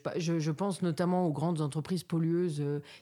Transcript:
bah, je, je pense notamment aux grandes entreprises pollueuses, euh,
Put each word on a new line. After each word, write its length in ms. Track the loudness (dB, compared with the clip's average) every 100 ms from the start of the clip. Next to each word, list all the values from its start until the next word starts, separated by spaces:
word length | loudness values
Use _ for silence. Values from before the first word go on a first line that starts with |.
bah, 100 | -6 -2
je, 220 | 0 0
je 120 | 0
pense 300 | 0 -2 0
notamment 440 | 0 2 2 4 2
aux 60 |
grandes 300 | 2 0 0
entreprises 420 | 0 -2 -2 -4
pollueuses, 540 | 0 0 2 2 0 -2
euh, 180 | -2 -4 -6 -18